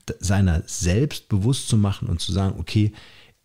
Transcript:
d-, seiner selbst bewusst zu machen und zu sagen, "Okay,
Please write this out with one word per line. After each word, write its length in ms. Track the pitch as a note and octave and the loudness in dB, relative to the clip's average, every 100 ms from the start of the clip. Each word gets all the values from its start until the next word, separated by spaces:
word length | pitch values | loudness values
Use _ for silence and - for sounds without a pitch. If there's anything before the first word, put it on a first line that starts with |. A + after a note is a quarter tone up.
| - | -14
d-, 80 | - | -8
seiner 420 | F2 G2 F#2+ D#2+ - | -2 2 4 2 -2
selbst 640 | - F2 F#2+ D3 - - | -4 0 2 0 -4 -4
bewusst 360 | G2+ G#2 C#3 - | 0 0 -2 0
zu 120 | A2+ | 2
machen 300 | G2+ G2 - | 2 0 -4
und 120 | D#2+ | -4
zu 100 | - | -2
sagen, 300 | G2 F#2+ - | 0 -2 -2
"Okay, 320 | D#2+ A2 G#2+ - - - - _ | -2 0 0 -2 -18 -20 -20 _